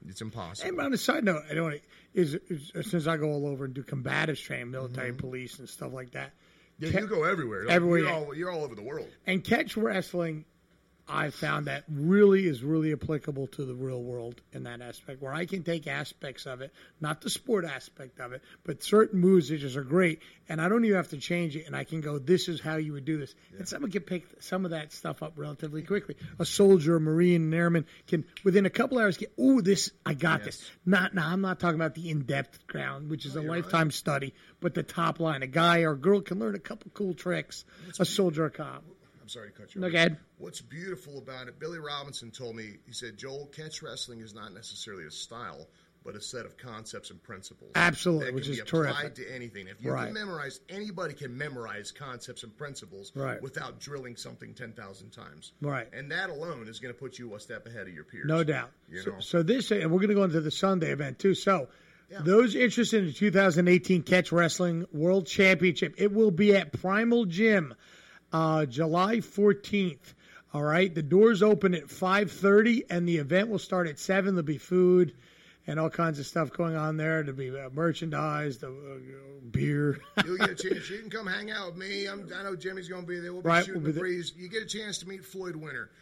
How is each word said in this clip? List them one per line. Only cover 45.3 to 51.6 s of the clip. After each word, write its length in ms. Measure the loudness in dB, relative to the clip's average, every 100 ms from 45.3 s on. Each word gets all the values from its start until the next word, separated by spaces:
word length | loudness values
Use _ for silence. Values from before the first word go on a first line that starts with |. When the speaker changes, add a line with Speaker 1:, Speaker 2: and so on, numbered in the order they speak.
| -12 -12 -14 -18 _ _ _
Speaker 1:
but 100 | -16 -14
a 20 |
set 260 | -12 -12 -12
of 120 | -16
concepts 520 | -16 -14 -14 -14 -16
and 140 | -18
principles 480 | -18 -16 -16 -20 -6 0
Speaker 2:
Absolutely, 500 | 0 2 0 0 -2
Speaker 1:
that 80 |
Speaker 2:
which 100 | -6
Speaker 1:
can 80 | -6
Speaker 2:
is 60 | -6
Speaker 1:
be 40 |
applied 280 | -2 0 0
Speaker 2:
terrific. 220 | -2 -6 -10
Speaker 1:
to 180 | -14
anything." 360 | -12 -12 -14 -16
If 120 | -10
you 100 | -6
Speaker 2:
Right. 160 | -6 -6
Speaker 1:
can 60 |
memorize, 460 | -8 -10 -10 -10 -14 -14
anybody 460 | -12 -10 -8 -8
can 240 | -10 -12 -8
memorize 560 | -8 -8